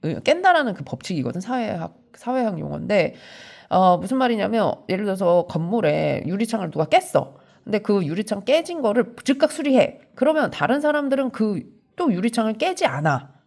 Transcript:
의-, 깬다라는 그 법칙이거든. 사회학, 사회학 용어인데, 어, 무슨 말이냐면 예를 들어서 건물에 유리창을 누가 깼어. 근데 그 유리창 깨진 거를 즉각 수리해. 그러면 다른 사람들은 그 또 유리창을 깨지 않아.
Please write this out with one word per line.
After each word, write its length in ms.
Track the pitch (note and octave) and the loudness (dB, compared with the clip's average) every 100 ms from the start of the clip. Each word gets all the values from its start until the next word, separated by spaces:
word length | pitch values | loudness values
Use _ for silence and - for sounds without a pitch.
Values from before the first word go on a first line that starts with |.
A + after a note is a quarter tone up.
의-, 180 | D#3 - | -4 -2
깬다라는 500 | - E4 F#4 E4+ C4 | 0 2 4 4 0
그 100 | F3+ | -4
법칙이거든. 580 | C#3 C3+ - F3 C3 F3 | -10 -10 -6 -4 -4 -6
사회학, 540 | F#3+ B3+ A3 F#3 E3 _ _ - | -6 -4 -4 -6 -8 _ _ -14
사회학 440 | - C4 A3+ E3+ | -4 -2 -2 -4
용어인데, 560 | D3 D3 D#3+ G#3 D#3 - - - - - - | -8 -8 0 2 2 -4 -20 -20 -20 -20 0
어, 280 | F3+ F#3 F3 | 4 4 4
무슨 200 | F#3 C4 | 0 0
말이냐면 580 | B3+ A3+ G3+ A3+ G3+ - - | 0 0 0 2 0 -2 -4
예를 160 | F#3 G#3 | -4 -2
들어서 420 | F#3+ F#3 F3 F3 | 0 2 2 2
건물에 760 | E3 E3 A3+ D#3+ D3+ D#3 C#3 - | -4 -2 0 2 2 0 -2 -4
유리창을 440 | G3 A3+ A3 F3 | -4 -2 -2 -4
누가 140 | D3+ D#3 | -4 2
깼어. 500 | E4+ F4+ - C3 - _ _ | 2 4 -2 -2 -14 _ _
근데 160 | - G#3 | -4 -4
그 260 | G#3 G3+ D#3 | 0 0 0
유리창 400 | E3+ G#3 G3+ G3+ | -4 -4 -6 2
깨진 380 | D4+ E4 F4 | 0 0 -4
거를 320 | A#3+ A3 A#3 - | 0 0 -2 -4
즉각 280 | - C4+ D4+ | -2 2 2
수리해. 480 | - C#4+ C4 - - _ | 0 2 4 4 -2 _
그러면 380 | - C4+ D#4 A#3 | 0 2 2 0
다른 300 | - D3 C4+ | -2 0 2
사람들은 500 | D4 D4 C#4 C4+ C4 | 2 0 0 -2 -2
그 440 | - G#3+ F#3 - _ _ - | -2 -2 -2 -8 _ _ -2
또 180 | F4 | 0
유리창을 400 | F3+ A3 A3+ A3 | 2 0 0 -2
깨지 320 | A3 E4+ F#4 D4 | 0 -2 0 -2
않아. 480 | C3+ D#3 - - _ | 0 0 0 -4 _